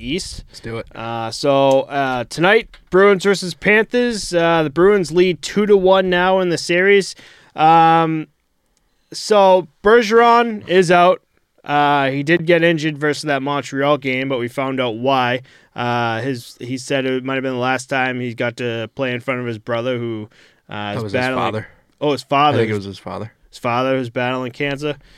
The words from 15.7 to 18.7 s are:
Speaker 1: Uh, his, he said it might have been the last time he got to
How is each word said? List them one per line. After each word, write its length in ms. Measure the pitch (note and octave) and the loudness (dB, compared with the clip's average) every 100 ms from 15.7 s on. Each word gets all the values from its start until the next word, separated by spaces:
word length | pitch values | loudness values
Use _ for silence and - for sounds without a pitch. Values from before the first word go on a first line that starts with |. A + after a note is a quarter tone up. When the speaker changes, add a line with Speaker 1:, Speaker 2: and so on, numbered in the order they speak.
Speaker 1:
Uh, 460 | - A#2+ A#2+ A#2 A2+ | -8 -4 -2 -2 -4
his, 360 | C3 B2 - - | -6 -8 -10 -16
he 160 | B2 C3 | -12 -10
said 300 | C3 C#3 C3 | -6 -4 -2
it 180 | C3 | -4
might 100 | B2+ | -4
have 80 | C3+ | -6
been 100 | C3 | -4
the 40 | B2 | -4
last 280 | B2+ B2+ - | -2 -4 -4
time 340 | C3+ B2+ B2+ | -4 -4 -4
he 140 | B2 | -8
got 220 | A2+ A#2+ A#2 | -6 -6 -4
to 320 | B2 | -6